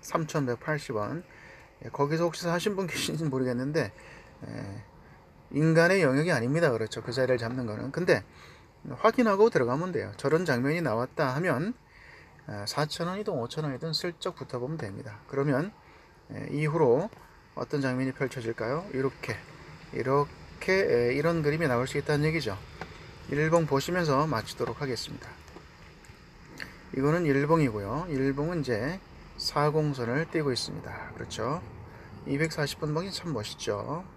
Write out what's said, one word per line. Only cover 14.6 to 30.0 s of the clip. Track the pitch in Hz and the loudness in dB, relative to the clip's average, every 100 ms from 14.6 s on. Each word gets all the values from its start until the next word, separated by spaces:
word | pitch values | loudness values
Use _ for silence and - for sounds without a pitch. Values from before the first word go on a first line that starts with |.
| 127 160 | -6 -6
됩니다. | 104 101 117 107 - | -6 -8 -12 -14 -6
그러면, | 135 143 131 180 - - - - - - | -2 2 2 0 -8 -20 -20 -20 -20 -12
예, | 107 104 | -10 -6
이후로 | 143 156 160 139 123 202 - - - - | -2 0 4 6 6 2 -8 -20 -20 -14
어떤 | - 120 147 | -8 -4 0
장면이 | 135 127 131 | 0 0 -2
펼쳐질까요? | 127 131 131 113 113 113 147 107 | 0 -4 -2 -6 -2 -2 -2 -4
이렇게, | 127 131 - - 107 - - - - - | -2 -2 -2 -8 -8 -8 -20 -20 -18 -10
이렇게, | - 127 139 147 - - - - | -4 2 2 2 -6 -18 -8 2
예, | 190 196 120 120 | 2 4 4 4
이런 | 135 160 170 | 2 2 2
그림이 | 147 156 165 | 2 2 2
나올 | 120 131 | 2 0
수 | 143 | -2
있다는 | 143 151 | 0 2
얘기죠. | 151 160 107 95 - - - - - - - | 2 2 -2 -6 -10 -14 -14 -14 -18 -16 -4
일봉 | 139 156 170 151 | 0 4 4 6
보시면서 | 139 139 180 165 135 156 | 2 2 0 4 4 4
마치도록 | 117 - - 120 113 | 0 -2 -4 -4 -2
하겠습니다. | 143 117 - - - - - - - - - - - - - - - - - - - - | -4 -4 -6 -12 -14 -18 -20 -20 -20 -20 -20 -20 -20 -20 -20 -20 -20 -16 -16 -16 -8 0
이거는 | 143 170 | 2 4
일봉이고요. | 165 139 143 165 139 104 98 131 180 | 4 4 6 4 4 0 -4 -4 -2
일봉은 | 139 135 139 156 175 | 0 0 0 0 0
이제 | 131 110 127 185 - - - - | 0 0 0 -6 -12 -20 -20 -6
사공 | - 151 147 151 151 | -2 2 4 4 0
선을 | 135 | 0